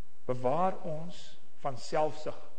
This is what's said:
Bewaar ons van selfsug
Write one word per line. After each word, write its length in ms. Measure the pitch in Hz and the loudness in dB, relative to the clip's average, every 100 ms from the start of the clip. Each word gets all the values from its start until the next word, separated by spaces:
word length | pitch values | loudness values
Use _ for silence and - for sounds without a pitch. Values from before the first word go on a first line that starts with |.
| - - - | 0 0 0
Bewaar 560 | 123 123 156 185 185 | 2 2 2 2 2
ons 580 | 175 151 170 - - - - - | 0 0 0 -2 -2 -2 -2 0
van 180 | 143 123 | 0 0
selfsug 720 | - 160 156 143 - - - | 0 2 2 0 -2 -2 -2